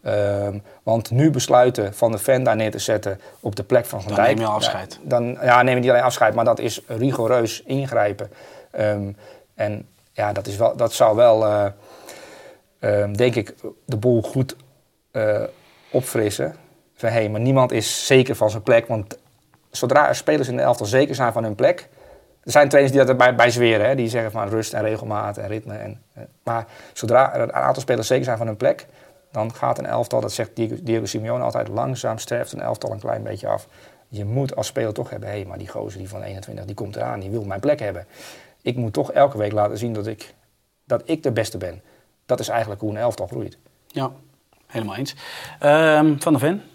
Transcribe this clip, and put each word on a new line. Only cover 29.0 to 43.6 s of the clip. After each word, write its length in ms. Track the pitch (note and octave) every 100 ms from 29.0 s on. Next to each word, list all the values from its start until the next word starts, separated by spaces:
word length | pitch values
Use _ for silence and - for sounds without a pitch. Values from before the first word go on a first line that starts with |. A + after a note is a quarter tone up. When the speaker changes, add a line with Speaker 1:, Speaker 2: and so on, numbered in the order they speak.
| - _ _
Speaker 1:
dan 220 | - A2
gaat 240 | - B2 A#2+
een 80 | -
elftal, 360 | A#2 A#2+ A#2+
dat 100 | G#2+
zegt 240 | - A2+ -
Diego, 200 | A2+ A2
Diego 240 | D3 A2+ A2
Simeone 380 | A#2 G#2+ A#2+
altijd, 240 | A#2+ A#2+ A2+
langzaam 500 | G#2 C3 C3 A#2+ A2+
sterft 340 | - A#2+ -
een 100 | -
elftal 300 | - A2+ -
een 80 | G#2+
klein 240 | A#2 A2+
beetje 240 | A2 G2+ G#2+
af. 200 | G2+ - _ - _ _
Je 180 | G#2 G2+
moet 300 | B2 C3+ -
als 120 | G#2+
speler 260 | - A2+
toch 160 | G#2 -
hebben, 200 | A2 G#2
"Hey, 160 | G#2 F#2
maar 100 | F#2+
die 100 | F#2+
gozer 320 | A2+ G#2 F#2+
die 100 | F#2+
van 120 | F#2+
eenentwintig, 440 | G2 G2 - G#2 F#2+
die 100 | G2+
komt 200 | G#2 G#2+
eraan, 240 | A#2 A2+
die 100 | F#2+
wil 140 | A2+
mijn 160 | G2+ F#2+
plek 200 | C#3 D3
hebben. 260 | G#2+ F2 F2+ - - - - _
Ik 140 | - B2
moet 180 | A2+
toch 180 | B2+ C3+
elke 260 | - C#3+ A2+
week 140 | G#2
laten 260 | G#2+ G#2 G#2+
zien 160 | A#2+
dat 140 | G#2+ G#2
ik, 260 | A2 - _ _ _ _ _ _
dat 160 | A#2 -
ik 180 | D#3+
de 80 | C#3+
beste 260 | A#2 A2 F2+
ben." 240 | F#2 E2+ _ _ _ _ _
Dat 140 | B2
is 80 | A2
eigenlijk 340 | A2+ G#2+ G2+
hoe 80 | G#2+
een 80 | G#2
elftal 300 | A#2+ A2 F#2
groeit. 300 | B2+ G2 -